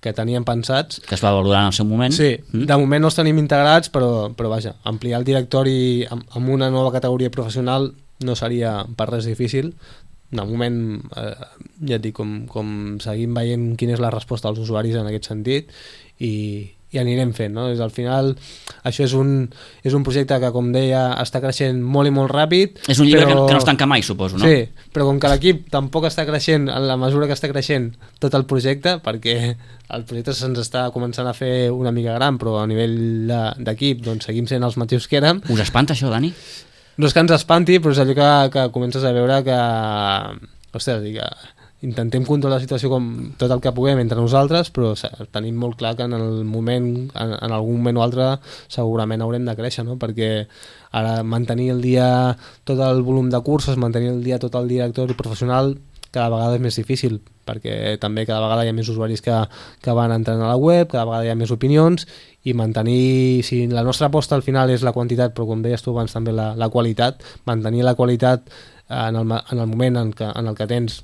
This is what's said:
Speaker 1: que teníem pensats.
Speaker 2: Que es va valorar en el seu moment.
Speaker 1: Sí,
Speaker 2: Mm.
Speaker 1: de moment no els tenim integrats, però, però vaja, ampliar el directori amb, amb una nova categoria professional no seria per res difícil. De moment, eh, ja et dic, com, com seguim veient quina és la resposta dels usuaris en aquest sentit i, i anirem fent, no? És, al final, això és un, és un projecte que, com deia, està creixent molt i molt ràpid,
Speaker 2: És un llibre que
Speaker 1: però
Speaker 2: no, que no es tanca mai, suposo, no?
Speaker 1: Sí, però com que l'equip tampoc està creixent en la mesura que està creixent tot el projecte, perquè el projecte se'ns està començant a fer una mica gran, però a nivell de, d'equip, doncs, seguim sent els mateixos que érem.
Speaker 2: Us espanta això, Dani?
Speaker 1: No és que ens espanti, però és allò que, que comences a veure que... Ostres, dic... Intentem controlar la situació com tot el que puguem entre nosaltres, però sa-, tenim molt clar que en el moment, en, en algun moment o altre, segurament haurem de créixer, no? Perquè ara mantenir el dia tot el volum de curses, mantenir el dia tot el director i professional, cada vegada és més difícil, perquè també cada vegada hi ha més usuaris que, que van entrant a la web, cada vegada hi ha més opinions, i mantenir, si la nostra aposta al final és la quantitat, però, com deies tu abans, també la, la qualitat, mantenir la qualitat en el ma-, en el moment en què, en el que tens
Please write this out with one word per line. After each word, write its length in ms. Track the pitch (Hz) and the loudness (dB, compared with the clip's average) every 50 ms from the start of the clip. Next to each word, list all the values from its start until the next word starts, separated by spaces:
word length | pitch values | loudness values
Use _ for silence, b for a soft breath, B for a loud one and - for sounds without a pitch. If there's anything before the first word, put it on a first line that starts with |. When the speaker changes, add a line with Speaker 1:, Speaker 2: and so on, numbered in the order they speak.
Speaker 1:
que 120 | - 117 104 | -6 -6 -4
teníem 320 | - 110 117 123 123 120 | -4 -2 -2 -2 -2 -2
pensats. 560 | 120 117 120 117 - 131 135 156 - - - - | -2 -2 -2 -2 0 -2 -2 -2 -4 -8 -16 -8
Speaker 2:
Que 80 | - 101 | -6 -4
es 80 | 92 - | 0 2
va 80 | 104 101 | 4 4
valorar 300 | 98 95 98 98 98 101 | 4 4 4 4 4 4
en 40 | 101 | 2
el 40 | 95 | 2
seu 120 | - 107 | 0 0
moment. 260 | 107 107 113 123 127 143 | 0 2 0 2 0 2
Speaker 1:
Sí, 240 | 170 151 143 120 - - - - | 2 2 2 2 0 -6 -6 -4
Speaker 2:
Mm. 140 | - - | -2 0
Speaker 1:
de 100 | 147 147 | 2 4
moment 240 | 139 143 135 143 151 156 | 4 4 4 4 4 4
no 60 | 160 | 2
els 60 | 156 | 2
tenim 220 | - 165 156 151 156 | 2 2 2 4 2
integrats, 520 | 151 143 147 143 143 147 156 170 165 - | 2 2 4 4 6 6 6 6 4 2
però, 440 | - 143 127 120 120 113 107 107 117 | 0 0 2 2 2 0 -2 -4 -6
però 140 | - 117 110 | -4 -4 -2
vaja, 240 | 110 113 107 110 - - _ | -2 -2 -4 -6 -10 -8 _
ampliar 340 | 107 110 107 - 120 120 120 | -6 -6 -4 -4 -4 -2 -2
el 60 | 127 | 0
directori 840 | 131 135 135 123 117 - 135 135 135 135 127 127 127 123 120 120 107 | 0 0 0 0 0 0 2 2 2 2 2 2 2 2 0 -2 -4
amb, 140 | 117 120 120 - - | -6 -10 -12 -10 -6
amb 140 | 123 123 127 | -4 -2 0
una 220 | 135 135 135 131 | 0 2 2 2
nova 220 | 131 131 131 131 123 | 2 2 0 2 0
categoria 380 | 127 120 127 127 123 127 123 | 0 0 0 0 0 0 -2
professional 600 | 120 135 123 113 110 131 127 123 127 135 139 135 139 - - - - - | -2 -4 -6 -4 -4 -4 -2 0 0 0 -2 -2 -6 -12 -20 -20 -14 -8
no 140 | 131 127 123 | -4 -4 -4
seria 480 | 113 127 117 120 120 117 113 110 101 101 110 117 | -2 -2 -2 -2 -2 -2 -2 -2 -4 -6 -8 -6
per 140 | - 110 107 | -6 -4 -4
res 140 | 117 117 113 | -4 -4 -4
difícil. 500 | 117 110 - 123 113 - 135 135 165 - b b b b b b b - - _ - | -4 -4 -4 -4 -2 -2 -4 -4 -4 -8 b b b b b b b -20 -20 _ -10
De 120 | 135 117 98 | -8 -6 -6
moment, 580 | 101 110 117 120 120 120 117 117 113 107 107 - - - | -4 -4 -4 -2 -2 -2 -2 -4 -4 -6 -8 -10 -12 -12
eh, 180 | - 113 107 110 - - - - - - - _ - 160 | -10 -10 -10 -10 -12 -16 -20 -20 -20 -20 -20 _ -10 -6
ja 80 | 143 117 | -4 -4
et 60 | 110 107 | -2 -4
dic, 120 | 113 107 | -6 -8
com, 320 | - 113 107 107 107 113 | -6 -8 -8 -8 -10 -12
com 520 | 120 - 107 107 107 104 104 104 104 104 104 | -10 -8 -8 -8 -6 -8 -8 -8 -8 -10 -8
seguim 340 | - 113 107 107 117 120 120 | -8 -6 -6 -4 -4 -4 -2
veient 420 | 117 117 120 120 120 120 117 117 | -2 -2 -2 -2 -2 -2 -4 -2
quina 160 | 113 120 120 120 | -2 -2 -2 -2
és 60 | 117 | 0
la 100 | 123 113 | -2 -2
resposta 380 | 113 110 - - 123 113 - 110 | -2 -4 -6 -6 -8 -6 -4 -6
dels 100 | 107 113 | -4 -4
usuaris 380 | 113 110 117 107 110 117 113 | -4 -4 -4 -2 -2 -2 -2
en 100 | 117 107 | -2 -2
aquest 180 | 104 107 107 - - | -4 -6 -6 -8 -8
sentit 400 | 110 107 104 123 131 143 156 B B B B B B B B B B _ | -10 -6 -4 -2 -2 -2 -4 B B B B B B B B B B _
i, 520 | 123 113 107 107 107 107 104 101 101 95 - _ - - - | -6 -4 -4 -4 -4 -6 -8 -8 -12 -14 -18 _ -20 -8 -6
i 60 | 135 123 | -4 -2
anirem 300 | 120 120 127 131 123 113 | 0 0 0 0 -2 -2
fent, 180 | - 113 104 104 | -4 -6 -6 -4
no? 120 | 113 123 127 120 | -6 -4 -4 -4
És, 80 | 117 117 | -4 -4
al 80 | 110 | -6
final, 420 | 113 - 123 120 127 135 135 135 135 135 B B B B B B B B B | -4 -6 -4 -2 0 0 0 0 -2 -4 B B B B B B B B B
això 180 | 127 113 - 143 | -6 -2 0 0
és 80 | 127 131 135 | 0 2 2
un, 300 | 135 139 139 135 127 117 B B B B B B B | 2 2 2 0 0 -2 B B B B B B B
és 120 | 131 131 143 | 0 0 0
un 60 | 139 | 0
projecte 320 | 135 127 143 139 135 139 127 | 0 0 0 0 2 0 0
que, 100 | 123 123 113 | 0 0 0
com 160 | 123 123 120 120 | 0 0 0 0
deia, 300 | 127 131 131 131 131 127 127 123 123 123 | 2 2 2 2 2 2 0 0 -2 -4
està 180 | - - 131 127 | -4 -4 -4 -2
creixent 380 | 135 131 - 143 131 127 127 123 | -2 -2 0 0 0 0 0 -2
molt 240 | 123 135 143 143 143 | 0 2 4 4 4
i 60 | 139 | 4
molt 160 | 139 135 131 | 4 2 2
ràpid, 480 | 131 143 156 156 175 180 196 196 - - - - | 2 2 2 4 4 4 4 2 0 -10 0 2
Speaker 2:
És 100 | 135 123 151 | 4 6 8
un 40 | 143 | 8
llibre 140 | 147 156 160 | 8 8 8
que 60 | 147 139 | 8 6
Speaker 1:
però 80 | 139 135 | 6 6
Speaker 2:
no, 40 | 135 | 6
que 60 | 135 139 | 6 6
no 40 | 127 | 6
es 40 | 127 | 4
tanca 180 | 143 - 139 139 | 4 4 4 4
mai, 120 | 143 120 98 | 4 2 2
suposo, 320 | - 104 95 95 92 90 92 | 0 -2 -2 -2 -4 0 4
no? 80 | 104 | 6
Speaker 1:
Sí, 180 | 160 156 135 113 113 - b b b - | 6 6 6 4 -2 -8 b b b -2
però 140 | 151 143 139 | 0 2 2
com 80 | 139 139 | 2 2
que 100 | 139 143 139 | 4 4 2
l'equip 320 | 135 139 180 185 156 170 - - | 4 4 4 2 2 0 -4 -2
tampoc 320 | 143 139 135 135 160 156 | -2 -2 0 -2 -2 -2
està 180 | 160 160 - 156 | -2 -2 -2 -4
creixent 440 | 147 151 147 139 - 160 151 143 135 | -2 -2 -2 2 2 2 2 2 0
en 160 | 127 131 135 135 | -2 -2 0 0
la 80 | 131 | 0
mesura 300 | 127 127 131 139 143 147 | 0 0 2 2 2 2
que 80 | 143 143 | 0 -2
està 160 | - - 147 | -2 -4 -4
creixent 400 | 139 139 131 - 151 135 123 117 117 b b b b - - | -4 -4 -2 0 0 -2 -2 -4 -8 b b b b -4 -2
tot 120 | 143 139 139 | 0 2 2
el 80 | 135 | 0
projecte, 500 | 135 139 131 120 135 139 139 135 175 180 165 - | 2 0 0 2 0 -2 0 0 -2 -2 0 -4
perquè 340 | - 110 117 110 117 117 117 120 120 120 117 b b b b b - - | -6 -6 -4 -2 -2 0 0 0 -2 -4 -6 b b b b b -12 -10
el 100 | 117 117 117 | -10 -10 -8
projecte 240 | 120 117 117 143 135 | -8 -6 -4 -4 -4
se'ns 260 | 113 127 131 127 120 113 | -4 -4 -4 -2 -4 -4
està 240 | 117 - 127 127 123 120 | -4 -2 -2 -2 -2 -2
començant 320 | 123 123 123 120 - 127 123 | -4 -4 -4 -4 -4 -4 -6
a 60 | 120 | -4
fer 360 | - 135 127 127 127 123 120 | -4 -2 -2 0 2 2 0
una 200 | 123 127 127 123 117 | 0 0 -2 -2 0
mica 220 | 120 117 117 113 | 0 -2 -2 -2
gran, 240 | 120 131 143 135 123 | 0 0 0 0 0
però 220 | - 113 110 107 107 | -2 -2 -2 0 0
a 40 | |
nivell 600 | 107 110 110 117 117 113 117 113 113 113 113 110 113 | 0 0 0 0 0 0 0 0 0 -2 -2 -2 -2
de, 120 | 120 117 113 110 110 135 123 | 0 0 -2 -2 -4 -6 -6
d'equip, 340 | 110 110 110 139 143 135 120 117 | -6 -4 -2 0 -2 -2 -2 -4
doncs, 180 | 117 113 110 - - | -6 -6 -6 -6 -4
seguim 160 | 110 117 123 | -4 -4 -2
sent 160 | 117 135 127 123 | -2 -2 -2 -2
els 140 | 123 113 123 | -2 -2 -2
mateixos 300 | 120 113 127 123 - - | -2 0 0 -2 0 0
que 80 | - 143 | 0 2
érem. 240 | 139 156 170 196 - - | 4 4 2 0 0 -2
Speaker 2:
Us 100 | 120 110 | 0 0
espanta 320 | 104 - - 120 139 151 156 | 0 2 2 2 2 2 2
això, 160 | 117 127 131 | 0 0 0
Dani? 220 | 110 113 135 170 175 B B B B B B B B B B B B - | 0 0 -2 -2 -4 B B B B B B B B B B B B 0
Speaker 1:
No 100 | 147 147 | 0 2
és 20 | - | 4
que 60 | 165 165 | 4 6
ens 80 | 170 165 | 6 4
espanti, 460 | 147 - - 165 170 180 160 180 185 160 | 2 4 4 4 4 6 6 4 4 6
però 80 | 156 | 4
és 80 | 139 139 | 4 4
allò 160 | 139 131 131 | 4 2 4
que, 160 | 139 143 143 147 143 139 135 - | 4 6 6 6 6 4 2 2
que 140 | 139 131 127 | 0 0 0
comences 320 | 113 127 123 123 127 135 135 | 0 -2 -4 -2 -2 -2 0
a 80 | 131 | 0
veure 300 | 123 123 123 123 135 135 131 | 2 2 2 2 2 2 2
que... 160 | 135 127 123 120 120 117 110 110 110 107 104 104 101 98 98 104 101 101 104 113 - - - - - - | 2 2 2 2 2 0 0 -2 -2 -2 -2 0 0 0 0 -2 -6 -12 -14 -16 -20 -20 -20 -20 -14 -12
Ostres, 280 | 120 - - 123 110 104 | -8 -4 -4 -4 -4 -4
dic... 160 | 104 107 110 - - - B B B B B B B B _ - | -6 -8 -8 -8 -10 -10 B B B B B B B B _ -8
Intentem 400 | 131 117 123 117 117 113 135 131 | -8 -4 -4 -4 -2 0 -2 0
controlar 320 | 131 147 143 139 139 135 127 | 0 0 0 2 0 0 -2
la 60 | 127 | -2
situació 240 | 131 143 123 117 135 | -2 -4 -2 -2 0
com 200 | 131 127 123 117 117 117 123 - 143 | 0 0 -2 -4 -6 -8 -10 -12 -6
tot 140 | - 123 123 127 | -2 0 0 0
el 80 | 123 | 0
que 120 | - 131 120 | 0 -2 -2
puguem 220 | 123 123 139 139 131 | 0 2 2 2 2
entre 160 | 120 113 113 | 2 0 0
nosaltres, 540 | 113 117 117 127 135 139 143 160 170 170 - - | 0 0 4 4 4 4 4 2 0 0 -2 -2
però 220 | - 123 110 107 | -2 0 0 -2
sa-, 140 | - - - - - 117 - - | -4 -6 -10 -10 -10 -16 -10 -8
tenim 220 | - 110 113 117 117 | -6 -6 -4 -4 -4
molt 160 | 120 123 117 | -4 -4 -6
clar 160 | 117 120 113 117 113 | -4 -6 -6 -4 -4
que 80 | 123 | -4
en 80 | 120 120 | -4 -2
el 280 | 113 113 113 113 110 110 110 | -2 -2 -2 -2 -2 -4 -4
moment, 380 | 107 113 113 117 123 123 123 120 120 123 127 135 - | -4 -2 -2 0 0 0 0 -2 -2 -4 -6 -8 -8
en, 220 | - 113 113 107 | -6 -4 -4 -4
en 160 | - - 113 113 | -4 -4 -4 -2
algun 240 | 107 110 113 120 120 120 | -2 0 0 0 0 0
moment 160 | 123 117 120 | 0 2 2
o 40 | 117 | 0
altre, 220 | 120 120 127 131 131 135 135 B B B B B B - | 0 0 0 0 0 -2 -4 B B B B B B -6
segurament 480 | - 120 113 113 113 110 110 110 110 | -4 -2 -2 0 0 -2 -2 -2 -4
haurem 240 | 113 113 120 120 123 | -4 -4 -4 -4 -4
de 100 | 120 113 110 | -4 -6 -6
créixer, 260 | 113 127 - - 117 | -6 -8 -6 -6 -8
no? 140 | 117 123 127 | -8 -6 -6
Perquè 460 | 127 113 110 117 113 110 110 107 104 B B B B B B B B B B | -6 -6 -4 -2 -2 0 0 -2 -4 B B B B B B B B B B
ara 220 | 117 110 113 113 113 113 | -2 -2 0 -2 -2 -2
mantenir 460 | 113 113 117 120 113 120 120 123 127 127 | -2 -2 -2 -2 -2 -2 -2 0 0 0
el 80 | 123 120 | 0 0
dia 220 | 127 127 127 127 127 127 123 127 127 123 B B B B B B | 2 4 4 4 4 4 4 2 2 0 B B B B B B
tot 160 | - 135 131 | -4 -2 0
el 220 | 135 131 127 131 123 | 2 2 2 2 2
volum 240 | 123 127 131 127 127 | 2 2 2 2 2
de 120 | 123 123 120 | 0 0 0
curses, 320 | 143 147 151 143 143 135 | 2 0 0 2 0 0
mantenir 380 | 127 123 117 113 120 120 123 123 | 0 0 0 0 0 0 0 -2
el 80 | 123 120 | -2 -2
dia 140 | 127 127 120 | -2 -2 -2
tot 160 | - 123 120 | -4 -4 -4
el 140 | 127 123 123 | -2 -2 0
director 400 | 123 123 123 120 117 - 127 127 127 | 0 0 0 -2 -2 -2 -2 -2 -2
i 60 | - | -4
professional, 560 | - 113 110 - 123 123 123 131 135 139 139 139 - - - - - - - | -4 -6 -4 -4 -2 0 2 2 2 0 -2 -4 -10 -20 -20 -20 -20 -8 -4
cada 160 | 127 120 117 | -2 0 0
vegada 260 | 117 113 113 120 120 | 0 0 0 0 0
és 60 | 120 127 | 0 0
més 140 | 120 110 - | -2 -2 -4
difícil, 400 | 110 - 131 127 - 127 110 107 - - _ _ _ | -4 -2 -4 -2 0 -2 -4 -4 -8 -16 _ _ _
perquè 520 | - 113 107 - 113 107 107 110 104 107 107 | -10 -10 -8 -8 -8 -6 -4 -4 -4 -4 -4
també 220 | - 104 107 110 110 | -4 -4 -4 -4 -4
cada 160 | 110 110 110 110 | -2 -2 -2 0
vegada 180 | 107 110 117 117 | 0 0 0 0
hi 60 | 113 | 0
ha 60 | 113 | -2
més 120 | 113 113 113 | -2 -4 -4
usuaris 320 | 113 110 110 110 113 107 | -4 -4 -2 -2 -4 -4
que, 140 | - - 117 113 110 - B B B B B B - | -2 0 0 0 0 -2 B B B B B B -4
que 100 | - 120 120 | -2 0 2
van 160 | 120 117 117 | 2 2 0
entrant 260 | 113 113 113 113 113 | 0 0 0 0 0
a 120 | 113 113 120 | 0 0 2
la 40 | |
web, 300 | 127 139 160 170 175 175 165 | 2 4 4 4 4 4 2
cada 160 | - 127 113 113 | 0 -2 -2 -2
vegada 160 | 113 113 117 | -2 -2 -2
hi 60 | 117 113 | -2 -2
ha 40 | |
més 140 | 113 117 107 120 | -2 -2 -2 -2
opinions, 540 | 113 - 135 147 151 160 165 180 165 - B B B B B B B _ 131 | -2 2 4 6 6 6 6 4 2 -2 B B B B B B B _ -2
i 60 | 123 | -2
mantenir, 880 | 120 113 110 110 110 110 113 123 127 127 131 131 131 131 127 127 127 117 | 0 0 0 0 0 0 2 2 4 4 4 4 4 4 4 2 2 0
si 200 | - 127 123 120 120 | 0 0 0 0 0
la 140 | 120 117 117 | 0 0 0
nostra 240 | 127 127 - 151 143 | 0 0 0 0 2
aposta 280 | 143 156 143 - 151 139 | 2 0 0 2 0 0
al 60 | 127 | 0
final 240 | - 131 135 131 131 127 | 0 2 2 4 4 2
és 120 | 120 127 | 2 0
la 60 | 123 117 | 0 0
quantitat, 400 | 123 120 120 120 117 123 120 117 | 0 -2 -2 0 0 0 0 0
però, 140 | - 117 110 | -4 -4 -4
com 100 | 113 110 110 | -2 -2 -2
deies 180 | 117 120 113 - | -2 -2 -2 -4
tu 80 | - 120 | -4 -4
abans, 200 | 120 117 110 - | -4 -4 -4 -4
també 180 | 117 113 117 110 | -4 -4 -2 -2
la, 200 | 110 107 110 107 | -2 -2 -4 -4
la 120 | 113 117 113 | -2 -4 0
qualitat, 500 | 110 123 117 117 110 101 120 123 135 - B B B B B - | 0 0 0 0 0 0 0 -2 -2 -4 B B B B B -4
mantenir 340 | 117 113 107 110 113 120 123 | -4 -2 -2 -2 -2 0 2
la 120 | 127 123 - | 2 2 2
qualitat 480 | 127 123 123 117 131 127 127 123 - - B B B B B B B _ | 2 2 2 2 2 2 2 2 -2 -12 B B B B B B B _
en 280 | 120 123 117 110 113 113 | -6 -4 -4 -2 -2 -2
el 80 | 113 | 0
ma-, 160 | 113 113 113 - - | -2 -2 -4 -4 -4
en 80 | 131 120 | -4 -4
el 80 | 117 110 | -2 -2
moment 300 | 110 113 127 127 123 120 | 0 0 2 2 2 0
en 140 | 117 110 104 | 0 -2 -4
què, 140 | - 110 104 - 110 | -6 -6 -6 -4 -4
en 140 | 117 113 107 | -4 -4 -4
el 20 | |
que 140 | - 110 104 | -4 -4 -2
tens 300 | 120 120 120 113 - - | -2 -2 -2 -4 -6 -10